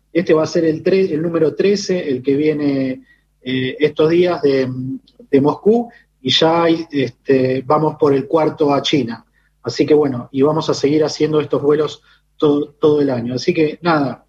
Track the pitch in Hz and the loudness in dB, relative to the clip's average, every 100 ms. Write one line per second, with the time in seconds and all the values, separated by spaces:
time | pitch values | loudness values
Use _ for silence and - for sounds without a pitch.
0 | _ 165 180 156 156 180 160 156 185 190 | _ -2 2 2 0 0 -2 0 0 0
1 | 190 151 170 165 151 143 190 202 - 180 | 0 -2 -2 0 0 0 0 0 -2 -4
2 | 151 123 131 139 151 151 143 135 131 131 | -4 -4 0 0 0 0 -2 -2 -2 -6
3 | - _ _ _ 127 131 131 127 151 156 | -14 _ _ _ -6 -4 -4 -2 -2 2
4 | 156 170 180 170 143 135 131 127 127 135 | 2 4 2 2 0 2 0 -4 -8 -10
5 | _ _ - 139 143 - 202 233 233 - | _ _ 0 2 2 0 2 2 0 -12
6 | _ _ 131 - 160 170 170 165 160 143 | _ _ -4 2 2 2 2 0 -2 -4
7 | 120 - - 135 131 131 131 151 156 151 | -4 -4 0 2 2 -2 -2 0 0 0
8 | 147 139 135 160 156 - 147 139 - 147 | 0 0 0 0 0 0 0 0 0 -2
9 | 117 113 _ _ _ _ 123 - 143 147 | -2 -8 _ _ _ _ -6 -2 2 2
10 | 143 123 - 135 143 156 151 143 139 151 | 2 -4 -6 0 0 0 -2 -2 0 0
11 | 151 - 151 156 143 135 143 151 147 - | 0 -2 0 0 -2 0 2 0 -2 -8
12 | _ _ _ - 151 147 147 _ 156 147 | _ _ _ -2 0 0 -2 _ 2 2
13 | 143 120 117 127 - 165 151 - 170 156 | 0 -2 -4 -4 -2 0 0 -2 -2 0
14 | 135 117 | -2 -6